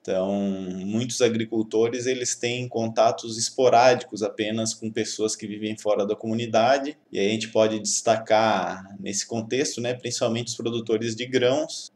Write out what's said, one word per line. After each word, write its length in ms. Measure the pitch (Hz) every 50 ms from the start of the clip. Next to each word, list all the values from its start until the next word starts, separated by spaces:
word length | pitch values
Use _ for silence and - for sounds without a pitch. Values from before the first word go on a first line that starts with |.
| _
Então, 300 | 101 95 95 92 98 101 101 101 98 95 95 95 92 92 95 92
muitos 360 | 98 104 113 127 123 - -
agricultores, 840 | 123 117 110 113 113 107 113 110 107 107 - 110 113 113 131 123 120
eles 280 | 131 127 123 123 - -
têm 320 | - - 120 120 123 123
contatos 720 | 123 - 117 113 110 110 120 110 113 - - - 117 110 113
esporádicos 840 | 110 - - - 131 120 - 139 127 131 123 113 - - 107 95 107
apenas 500 | 101 - - 107 107 110 113 113 110 -
com 180 | - 113 110
pessoas 460 | 110 120 104 - - - 107 110 -
que 100 | - 110
vivem 300 | 101 104 104 107 107 107
fora 300 | - - 104 104 101 101
da 100 | 104 107
comunidade, 800 | - - 113 110 117 120 117 110 113 113 123 139 143 139 147 151 - _ _ -
e 80 | 98
aí 60 | 98
a 40 | 104
gente 200 | 113 110 110 -
pode 280 | - 110 110 110 110 107
destacar 1200 | 104 104 - - - 117 110 110 110 - 110 107 113 110 104 95 87 87 92 92 95 98 101 98
nesse 280 | 98 98 98 - -
contexto, 520 | - 117 113 110 110 123 127 139 139 - 117
né, 120 | 120 120 123
principalmente 560 | - - 123 123 - 131 117 113 117 123 -
os 80 | -
produtores 580 | - 117 117 117 117 113 - 113 110 117 117 110
de 120 | 113 123
grãos, 640 | 127 127 127 120 123 135 151 311 - - - - - -